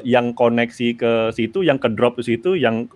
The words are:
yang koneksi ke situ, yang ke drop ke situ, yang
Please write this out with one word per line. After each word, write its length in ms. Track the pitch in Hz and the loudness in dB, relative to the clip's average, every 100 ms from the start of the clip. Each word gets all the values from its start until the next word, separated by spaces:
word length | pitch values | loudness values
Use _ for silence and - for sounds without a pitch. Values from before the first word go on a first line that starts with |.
yang 320 | 123 123 120 | 2 0 0
koneksi 540 | 120 120 120 120 - 120 | 0 2 2 -2 -2 -4
ke 180 | 120 117 113 113 | 0 0 0 -2
situ, 320 | 113 110 190 | -2 -4 0
yang 160 | 170 135 | 0 0
ke 80 | 120 | 0
drop 320 | 104 120 120 | 2 0 0
ke 40 | 120 | -4
situ, 320 | 117 180 185 | -2 -2 0
yang 260 | 117 113 120 | 0 -2 -6